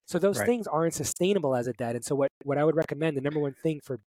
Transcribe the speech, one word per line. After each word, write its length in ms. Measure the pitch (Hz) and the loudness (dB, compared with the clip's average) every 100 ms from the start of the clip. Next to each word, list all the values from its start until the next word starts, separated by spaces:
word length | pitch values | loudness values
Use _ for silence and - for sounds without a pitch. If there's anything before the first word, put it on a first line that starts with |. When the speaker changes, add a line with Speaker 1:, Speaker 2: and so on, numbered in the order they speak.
| - | -6
Speaker 1:
so 120 | 175 | 0
those 220 | 185 196 | 0 2
Speaker 2:
Right. 60 | 104 | 0
Speaker 1:
things 200 | 240 202 | 0 0
aren't 280 | 147 165 | 0 0
sustainable 600 | - 131 - 180 202 143 127 | -2 -6 0 2 2 2 2
as 120 | 120 | 0
a 60 | |
dad. 220 | 117 117 120 | -4 -4 -4
And 100 | - | -2
so 100 | 143 | 0
what, 140 | 139 - | 0 -2
what 140 | 139 139 | -2 2
I 60 | |
would 120 | 151 156 | 4 4
recommend, 420 | 156 143 160 143 | 0 0 -2 0
the 40 | |
number 180 | 139 151 | -2 0
one 140 | 143 | -2
thing 280 | 131 160 151 | -2 -2 -2
for 160 | - 127 | -6 -10